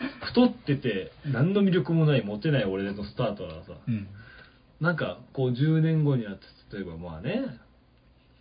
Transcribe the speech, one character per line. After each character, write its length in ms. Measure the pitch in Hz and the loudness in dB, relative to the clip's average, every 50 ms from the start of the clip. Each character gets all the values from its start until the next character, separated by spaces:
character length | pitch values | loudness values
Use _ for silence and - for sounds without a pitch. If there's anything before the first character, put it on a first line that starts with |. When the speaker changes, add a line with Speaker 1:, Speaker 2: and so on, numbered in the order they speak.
Speaker 1:
<laughs> 240 | - - - - - | -10 -8 -8 -10 -10
Speaker 2:
太 200 | - - 240 247 | 0 4 4 4
っ 80 | 247 - | 4 2
て 220 | - - - 135 | -2 -2 -2 -2
て、 360 | - - 117 104 95 90 - - - - | 0 0 -2 -2 -2 -6 -8 -14 -10 -6
何 280 | 147 127 113 143 185 196 | -4 2 2 2 4 4
の 100 | 202 196 | 4 4
魅 80 | 190 | 4
力 220 | 170 185 - 170 165 | 4 2 2 2 2
も 120 | 160 156 | 4 4
な 120 | 151 143 | 4 4
い、 60 | 120 101 | 2 2
モ 160 | 101 107 107 | -2 -6 -2
テ 100 | - 160 | 0 2
な 80 | 143 123 | 2 2
い 60 | 104 | 2
俺 260 | 98 95 98 98 101 | 0 0 -2 -2 -4
の 120 | 101 104 98 | -4 -6 -8
ス 120 | - - | -8 -4
タ 100 | - 123 | -4 -4
ー 100 | 107 104 | -4 -4
ト 80 | - 92 | -6 -10
だ 100 | 82 80 | -10 -10
か 40 | |
ら 60 | 82 - | -12 -14
さ。 80 | - 85 - - | -16 -18 -10 -4
Speaker 1:
う 40 | - | -4
ん。 160 | 113 104 98 - - - - - - - - - _ _ _ _ _ - | -4 -4 -4 -8 -14 -18 -20 -20 -20 -20 -20 -20 _ _ _ _ _ -2
Speaker 2:
な 120 | 151 175 170 | 0 0 0
ん 20 | |
か、 240 | 139 120 90 90 - - - - | 0 -2 -4 -6 -10 -14 -10 -4
こ 140 | 135 131 | -2 0
う、 60 | 127 120 | 0 2
十 280 | 117 147 156 160 160 | 2 2 4 4 4
年 220 | 156 160 160 156 147 | 4 4 4 4 4
後 120 | 143 135 | 2 2
に 80 | 120 110 | 0 -2
な 100 | 101 95 | -4 -10
っ 40 | |
て、 80 | - - - - - - - 110 | -12 -16 -20 -20 -20 -18 -14 -10
例 60 | 101 | -10
え 20 | 92 | -10
ば 140 | 87 82 | -10 -10
ま 200 | 82 87 85 80 | -10 -10 -10 -12
あ 40 | 78 | -8
ね、 220 | 98 151 202 269 269 175 123 - - - _ _ _ _ _ _ _ _ _ _ _ _ _ _ | -6 -4 -4 -2 -4 -6 -10 -12 -18 -20 _ _ _ _ _ _ _ _ _ _ _ _ _ _